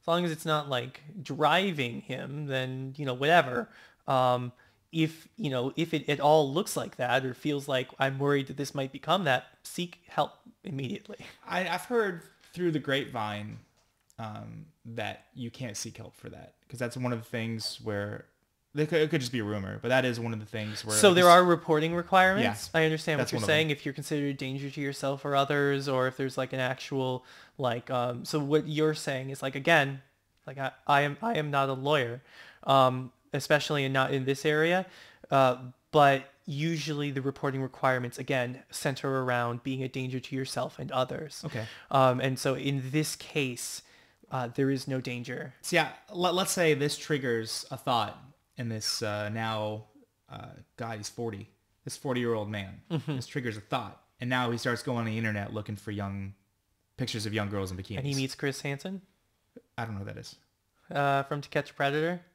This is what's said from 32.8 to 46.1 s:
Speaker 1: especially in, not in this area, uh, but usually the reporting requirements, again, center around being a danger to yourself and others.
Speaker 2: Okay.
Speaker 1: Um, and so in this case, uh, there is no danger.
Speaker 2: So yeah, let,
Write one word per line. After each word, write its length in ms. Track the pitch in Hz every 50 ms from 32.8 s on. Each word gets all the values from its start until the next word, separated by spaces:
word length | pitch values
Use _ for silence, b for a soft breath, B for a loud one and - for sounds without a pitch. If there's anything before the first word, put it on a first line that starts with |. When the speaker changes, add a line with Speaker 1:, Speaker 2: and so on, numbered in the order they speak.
| 131 127 127 127 131 123 - _ _ _ -
Speaker 1:
especially 500 | 143 135 - 156 147 139 - 156 143 139
in, 80 | 135 135
not 180 | 135 131 135 139
in 120 | 139 131
this 200 | 131 139 135 -
area, 400 | 160 151 151 156 165 175 185 185 185 B B B B B B B -
uh, 260 | - 139 135 127 127 127 131 127 - _ _ _
but 380 | - 156 147 139 139 135 131 - _ _ _
usually 640 | - 147 139 151 165 170 156 147 156 151 143 147 143
the 100 | 139 139
reporting 400 | 127 139 135 - - 143 131 135
requirements, 560 | 135 127 - - - 135 131 127 123 120 - -
again, 440 | 131 - 139 131 123 120 127 - - _
center 520 | - - - 147 135 - - 139 135 131 127
around 400 | 127 123 123 120 120 120 120 -
being 200 | 135 131 131 135
a 40 | 131
danger 300 | 131 139 131 127 127 127
to 160 | 120 - 139
yourself 440 | 131 131 127 - 131 123 151 - -
and 120 | 147 -
others. 500 | 135 127 131 131 - 143 156 151 - - -
Speaker 2:
Okay. 200 | 143 135 123 110 110 B B B B
Speaker 1:
Um, 280 | - 139 131 131 127 123
and 180 | 131 135 131 127
so 160 | - 143 131
in 360 | 135 139 139 139 139 127 131
this 240 | 131 156 156 151 -
case, 680 | - - - - 160 143 127 123 117 - - - - b b b b b b b b b _
uh, 160 | - 131 123 117
there 220 | 120 - 139 135
is 180 | 139 131 127 -
no 140 | 135 131
danger. 520 | 127 - 123 120 120 - 123 131 156 135 - _
Speaker 2:
So 140 | - - -
yeah, 140 | 165 156 147 - - -
let, 240 | -